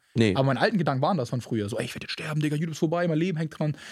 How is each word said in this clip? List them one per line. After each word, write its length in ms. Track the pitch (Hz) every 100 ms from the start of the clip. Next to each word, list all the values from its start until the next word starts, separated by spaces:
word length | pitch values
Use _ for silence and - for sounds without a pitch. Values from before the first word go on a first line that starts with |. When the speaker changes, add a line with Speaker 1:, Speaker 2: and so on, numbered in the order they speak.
| _ 117
Speaker 1:
Nee. 200 | 110 135
Speaker 2:
Aber 80 | 135
meine 140 | 123
alten 160 | 196 220
Gedanken 240 | 151 135
waren 160 | 151 131
das 140 | 120
von 100 | 127
früher. 260 | - 113 101
So, 100 | 110
„Ey, 60 | 123
ich 100 | -
werd 80 |
jetzt 80 | -
sterben, 260 | - 156 151
Digga, 160 | 151 151
YouTube 180 | 165
ist 40 | 151
vorbei, 280 | 160 170 175
mein 100 | 156
Leben 180 | 180 160
hängt 200 | 160 -
dran.“ 180 | 151 143 -